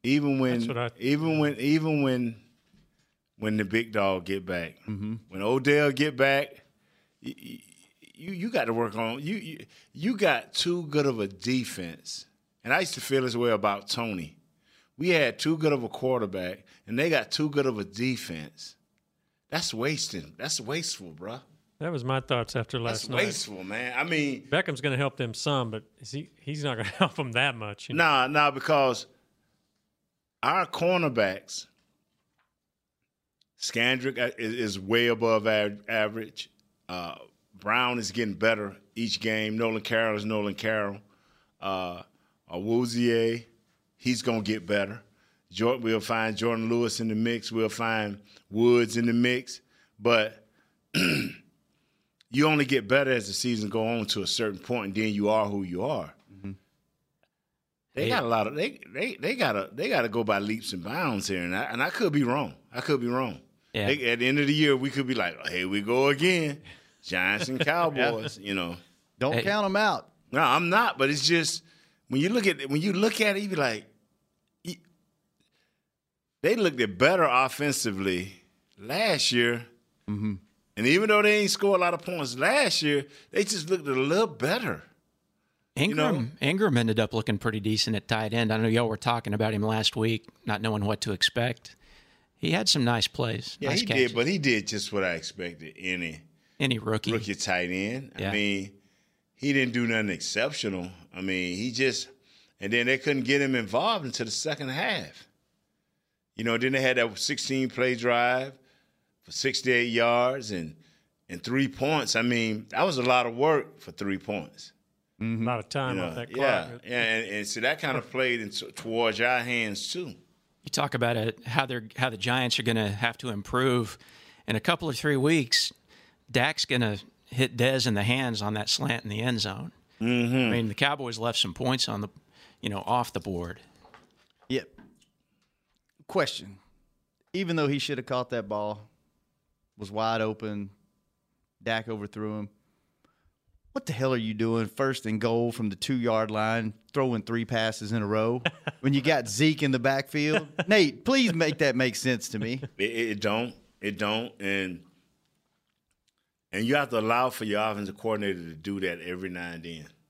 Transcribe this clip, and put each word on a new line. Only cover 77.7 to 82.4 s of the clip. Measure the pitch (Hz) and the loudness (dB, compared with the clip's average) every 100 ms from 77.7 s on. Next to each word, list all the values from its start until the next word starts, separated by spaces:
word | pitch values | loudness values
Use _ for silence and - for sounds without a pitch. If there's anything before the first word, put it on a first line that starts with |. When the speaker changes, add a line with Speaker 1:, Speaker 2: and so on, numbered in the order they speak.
| 135 113 95 95 90 95 - _ _ _ _ | 0 -2 0 0 0 -4 -14 _ _ _ _
Speaker 1:
last | 107 165 220 151 - | -6 -2 2 2 4
year. | 120 120 117 117 _ _ _ - | 4 4 0 -6 _ _ _ -6
Speaker 3:
Mm-hmm. | 104 107 98 _ _ _ - | -4 -4 -6 _ _ _ 0
Speaker 1:
And | 117 | 4
even | 170 214 | 4 6
though | 208 | 6
they | 208 208 | 6 4
ain't | 202 | 2
score | - 202 | 2 2
a | 190 | 4
lot | 175 | 2
of | 170 | 0
points | - 175 135 | -6 -6 -6
last | 123 | 0